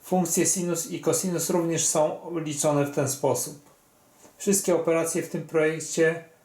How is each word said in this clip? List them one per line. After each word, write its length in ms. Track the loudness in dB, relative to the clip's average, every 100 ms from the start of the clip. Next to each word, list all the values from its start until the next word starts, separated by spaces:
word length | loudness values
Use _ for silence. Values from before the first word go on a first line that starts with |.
Funkcje 440 | 0 0 2 2 0
sinus 460 | 0 -2 -4 -4
i 100 | -4
cosinus 480 | 0 0 0 -2 0
również 360 | 0 2 0 0
są 340 | 2 0 -2 -6 -6
liczone 460 | -6 -2 2 2 2
w 100 | 0
ten 140 | -2
sposób. 600 | 0 0 0 -4 -10 -20 _ _ _ _ _ -20 _
Wszystkie 380 | 0 2 4 2
operacje 480 | 4 2 2 -2
w 60 | -4
tym 180 | -6 -2
projekcie 760 | 2 2 0 -4 2 2 2 -10 _